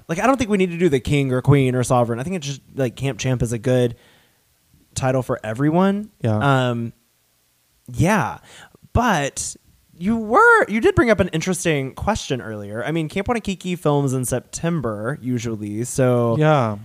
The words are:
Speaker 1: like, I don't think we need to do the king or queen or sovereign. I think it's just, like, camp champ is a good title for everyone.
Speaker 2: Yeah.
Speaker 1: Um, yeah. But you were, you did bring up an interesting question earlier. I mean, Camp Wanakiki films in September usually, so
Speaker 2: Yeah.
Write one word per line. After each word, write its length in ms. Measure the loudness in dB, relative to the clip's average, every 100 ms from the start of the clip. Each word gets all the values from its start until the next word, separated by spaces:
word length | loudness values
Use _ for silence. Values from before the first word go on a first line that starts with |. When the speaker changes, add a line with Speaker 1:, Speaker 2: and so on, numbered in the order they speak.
| -8
Speaker 1:
like, 100 | -2
I 80 | 0
don't 120 | 0
think 100 | 0
we 60 | 0
need 140 | 0
to 80 | 2
do 100 | 2
the 120 | 2
king 300 | 0 0 2
or 100 | 2
queen 320 | 4 4 4
or 80 | 0
sovereign. 360 | 2 2 2 -2
I 20 |
think 140 | -6 -6
it's 100 | -8
just, 160 | -12 -10
like, 220 | -4 -4 -4
camp 220 | -6 -4
champ 240 | -2 0
is 100 | -2
a 60 | -2
good 380 | 0 2 2 -2 _ _ _ _ _ _ _ _ _
title 280 | -4 -2 -2
for 160 | -2 -6
everyone. 640 | -6 -2 0 2 2 0 -6 _
Speaker 2:
Yeah. 480 | -2 2 2 2 2
Speaker 1:
Um, 220 | -2 -6 -10 _ _ _ _ _ _ _ _ -8
yeah. 460 | 0 2 2 -2 -6 -18 -20 -20 _ -6
But 640 | 0 2 0 -2 -6 -10 -12 _ _ _ -6
you 200 | -2 -2
were, 500 | 2 4 6 6 2
you 120 | 0
did 140 | 2
bring 160 | 4 4
up 100 | 4
an 80 | 2
interesting 680 | -2 -2 -2 0 -2 -2
question 460 | -6 -4 -4 -4 -6
earlier. 440 | -6 -10 -8 -6
I 60 | -4
mean, 160 | -4 -4
Camp 200 | -4 -4
Wanakiki 500 | -4 -4 -6 -6 -2
films 340 | 0 2 2
in 120 | -2
September 960 | -2 -4 -6 -6 -4 -2 -4 -4 -6 -6
usually, 640 | -4 -4 -4 -6 -6 -6
so 520 | -4 0 2 4 2 2
Speaker 2:
Yeah. 400 | 4 4 2 -4